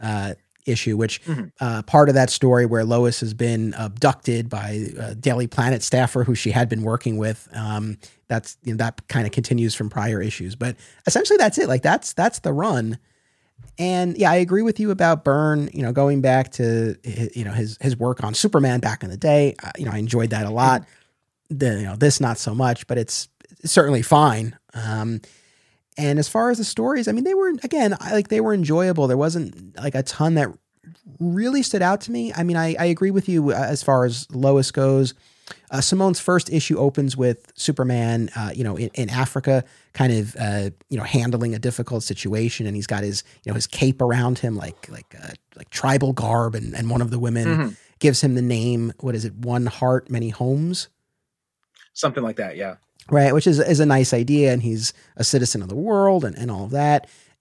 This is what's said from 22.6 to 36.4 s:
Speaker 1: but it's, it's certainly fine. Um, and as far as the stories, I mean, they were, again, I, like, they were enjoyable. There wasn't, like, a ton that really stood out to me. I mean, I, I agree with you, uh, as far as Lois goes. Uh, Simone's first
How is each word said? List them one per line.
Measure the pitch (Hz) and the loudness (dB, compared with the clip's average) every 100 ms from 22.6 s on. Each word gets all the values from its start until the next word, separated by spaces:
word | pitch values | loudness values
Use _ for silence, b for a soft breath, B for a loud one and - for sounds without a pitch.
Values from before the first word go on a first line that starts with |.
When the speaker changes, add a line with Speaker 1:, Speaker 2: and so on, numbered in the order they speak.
| 127 117 - | 0 -2 -2
Speaker 1:
but | 123 | -4
it's, | 110 - - _ _ - | -4 -6 -10 _ _ -12
it's | 160 | 2
certainly | 190 143 123 | 4 6 4
fine. | 113 147 151 110 110 - _ | 6 6 6 4 -4 -10 _
Um, | 117 110 110 110 113 b b b b b b _ - | -10 -6 -4 -4 -6 b b b b b b _ -4
and | 147 147 | 0 0
as | 147 | 0
far | 220 240 | 0 2
as | 233 | 0
the | |
stories, | 208 - 233 277 214 | -2 -2 -2 0 -2
I | |
mean, | 220 | -2
they | 320 | 0
were, | 381 381 285 | 0 0 -2
again, | 254 311 214 190 | -2 0 0 0
I, | - | -2
like, | 214 208 | 0 0
they | 220 | 0
were | 220 | 2
enjoyable. | 208 147 160 185 165 135 | 0 2 2 2 2 2
There | 127 | 2
wasn't, | 156 165 113 - 92 - | 2 0 -6 -10 -20 -8
like, | 139 131 | -6 -4
a | |
ton | 135 - 156 | -4 0 2
that | 160 120 - _ _ - - 185 - | 2 0 -4 _ _ -20 -20 -20 -6
really | 170 180 240 277 | -2 -2 0 0
stood | 247 202 | 0 2
out | 180 202 | 2 0
to | - | -2
me. | 233 233 | -6 -6
I | 170 | -2
mean, | 175 170 | 0 0
I, | 165 - | 0 0
I | |
agree | 175 165 190 | 0 2 2
with | 196 190 | 0 2
you, | 170 143 | 2 2
uh, | |
as | 101 123 139 | 0 -2 -2
far | - 135 | 2 4
as | 123 117 - | 4 -2 -8
Lois | 127 135 139 131 | 0 4 4 2
goes. | - 135 135 131 - B B B B B | 0 2 4 2 -2 B B B B B
Uh, | 135 | -2
Simone's | 131 185 190 175 | 0 2 2 0
first | - 180 | 2 0